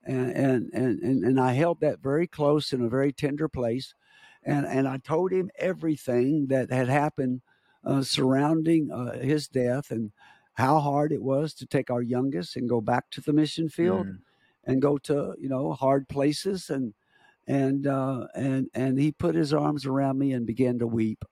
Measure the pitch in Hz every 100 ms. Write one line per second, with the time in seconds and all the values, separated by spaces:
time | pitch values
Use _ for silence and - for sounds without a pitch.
0 | - 131 127 - 135 127 - - 127 107
1 | 107 135 98 131 127 123 170 170 151 117
2 | 135 147 175 - 143 151 143 135 120 127
3 | 143 135 147 147 156 131 120 120 131 _
4 | _ _ - _ - 147 139 135 135 131
5 | - 160 185 185 185 - 185 170 160 151
6 | - 123 127 156 135 131 120 127 123 143
7 | 151 - 131 127 _ _ _ _ - 139
8 | 131 - 131 131 147 160 160 165 147 -
9 | 123 120 127 151 143 131 123 127 - 113
10 | 110 _ - - _ - 131 156 147 143
11 | 151 143 120 135 156 - 131 143 - 123
12 | 120 123 135 151 170 - 123 120 107 123
13 | - - - 151 151 - 165 - 175 190
14 | 185 95 _ _ _ _ - 131 143 147
15 | - 143 - - 135 131 151 151 135 139
16 | 135 139 139 147 190 196 - 139 123 -
17 | _ _ _ _ - 135 135 139 139 135
18 | 135 131 - - 135 135 131 - 131 131
19 | 151 - 175 160 151 151 147 147 135 135
20 | 139 135 139 127 113 113 127 123 117 113
21 | 110 110 -